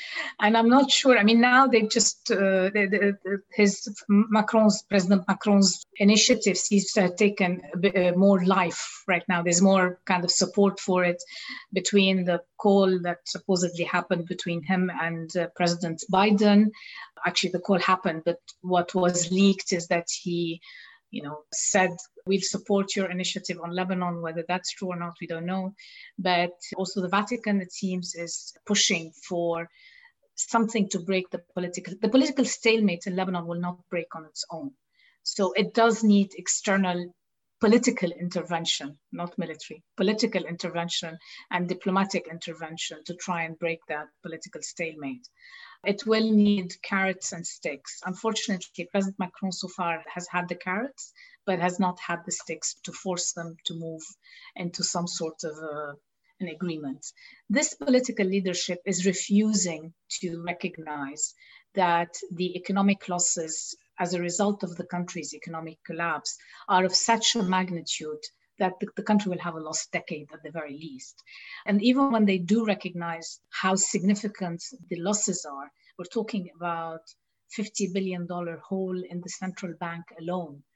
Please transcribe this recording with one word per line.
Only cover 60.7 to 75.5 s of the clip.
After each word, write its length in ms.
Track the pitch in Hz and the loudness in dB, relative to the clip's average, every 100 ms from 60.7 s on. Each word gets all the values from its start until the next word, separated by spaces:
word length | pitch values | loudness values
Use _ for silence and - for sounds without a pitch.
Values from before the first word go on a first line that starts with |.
| 165 160 147 139 147 - - _ - _ | -8 -10 -8 -8 -6 -8 -8 _ -20 _
that 400 | - 180 170 170 - - | 0 2 2 0 -6 -12
the 260 | 170 180 180 | -4 -4 -4
economic 520 | 180 196 196 196 - | -2 2 4 2 -2
losses 680 | 180 170 - 160 160 - - _ - | -2 0 -2 -4 -8 -10 -16 _ -6
as 140 | 175 | -4
a 80 | 175 | -2
result 420 | 175 170 202 202 | -2 0 0 0
of 140 | 175 170 | -6 -8
the 100 | 175 | -8
country's 460 | 175 175 180 - | -6 -6 -8 -12
economic 460 | 151 - 165 160 160 | -14 -12 -12 -12 -14
collapse 520 | - 165 170 151 - - - - - | -12 -6 -4 -4 -6 -12 -16 -18 0
are 160 | 190 | 2
of 100 | 185 | 4
such 420 | - - 226 - 240 | 2 2 2 2 0
a 60 | |
magnitude 800 | 185 185 185 175 160 - 156 151 - - _ _ | 0 0 0 -4 -6 -8 -6 -10 -12 -20 _ _
that 200 | 185 185 | -2 -2
the, 80 | 202 | -8
the 80 | - | -6
country 280 | - 208 202 | 0 2 2
will 80 | 175 | -4
have 180 | 170 160 | -6 -8
a 40 | |
lost 300 | 156 160 - | -8 -8 -6
decade 380 | 175 - 156 147 | -8 -8 -10 -12
at 100 | 160 | -18
the 80 | 156 | -12
very 220 | 165 151 | -10 -10
least. 500 | 143 160 131 - - _ - - - - | -12 -14 -14 -18 -20 _ -20 -18 -12 -2
And 160 | 202 | 2
even 300 | 214 254 277 | 4 4 2
when 140 | 226 208 | 4 4
they 120 | 190 | 2
do 260 | 170 220 | 2 0
recognize 760 | 220 202 180 170 170 165 165 - _ | 2 -2 -4 -8 -8 -8 -12 -18 _
how 260 | - 190 | -4 0
significant 880 | 190 - 208 185 208 208 - 180 170 - 254 - | 2 0 0 2 0 -2 -8 -8 -8 -12 -18 -10
the 80 | 170 | -6
losses 480 | 170 208 - 185 | -4 -2 -2 -4
are, 260 | 151 | -8